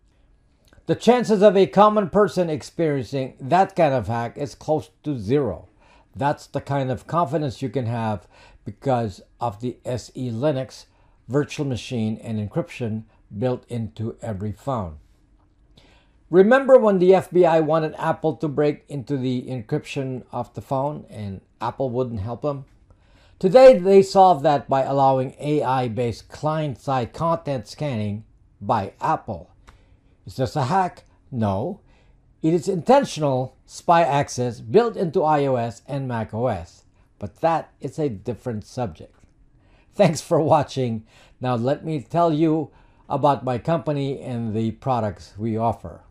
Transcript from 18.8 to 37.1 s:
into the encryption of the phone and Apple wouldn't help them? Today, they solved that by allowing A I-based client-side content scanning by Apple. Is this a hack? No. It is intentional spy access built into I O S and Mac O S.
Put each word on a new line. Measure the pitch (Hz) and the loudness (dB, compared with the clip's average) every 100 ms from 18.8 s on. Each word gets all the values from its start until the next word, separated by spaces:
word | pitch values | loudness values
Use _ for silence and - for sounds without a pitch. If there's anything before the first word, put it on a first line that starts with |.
| - | -8
into | 143 110 139 | -10 -6 -4
the | 127 127 | -2 -4
encryption | - 127 - 151 - 147 131 127 - | -6 -10 -6 -6 -6 -8 -6 -8 -10
of | 123 - | -10 -10
the | - | -12
phone | - 135 143 151 - | -6 -4 -4 -8 -14
and | - 104 95 - - | -12 -12 -12 -16 -10
Apple | 117 - 135 | -8 -4 -4
wouldn't | 120 127 117 | -4 -4 -6
help | 110 120 | -8 -6
them? | 147 139 135 _ _ _ _ _ _ - | -6 -8 -12 _ _ _ _ _ _ -4
Today, | 185 254 262 208 | 6 10 10 10
they | 185 196 | 8 6
solved | 190 196 185 156 151 | 6 6 6 6 2
that | 143 - | 0 2
by | 135 | 0
allowing | 131 139 135 131 127 - | 2 2 4 2 0 -6
A | 143 151 | -2 -2
I-based | 123 131 123 107 120 101 - | 0 -2 -2 -2 -4 -6 -12
client-side | - 151 156 151 117 - 131 113 | -8 -4 -2 -4 -6 -4 -2 -4
content | - - - 147 131 - | -4 -2 -2 -4 -8 -8
scanning | - 147 113 104 104 - _ _ - | -8 -6 -4 -4 -6 -12 _ _ -8
by | 101 117 98 - | -2 -2 -2 -6
Apple. | - - - 92 - _ _ - _ _ _ _ - | -4 -2 -4 -12 -14 _ _ -20 _ _ _ _ -14
Is | - | -6
this | 127 151 | -4 -4
a | |
hack? | 127 190 180 - - _ _ | -2 -2 -2 -6 -20 _ _
No. | 127 104 95 151 214 _ _ _ _ _ _ | -4 -2 -2 -4 -10 _ _ _ _ _ _
It | 160 170 | -2 0
is | 185 | -2
intentional | 185 175 277 247 151 147 127 131 - _ | -2 2 4 2 -2 -2 -2 -4 -10 _
spy | - - 170 | -6 2 4
access | 160 143 - - 123 127 | 4 0 -2 -4 -6 -6
built | 117 175 233 - | 0 2 2 -2
into | 175 175 | -2 0
I | 156 151 139 | 2 2 2
O | 123 | 0
S | 117 - - | -4 -8 -10
and | 139 131 | -8 -6
Mac | 117 110 | -6 -6
O | 110 123 | -4 -2
S. | 95 82 - _ _ _ | -4 -8 -20 _ _ _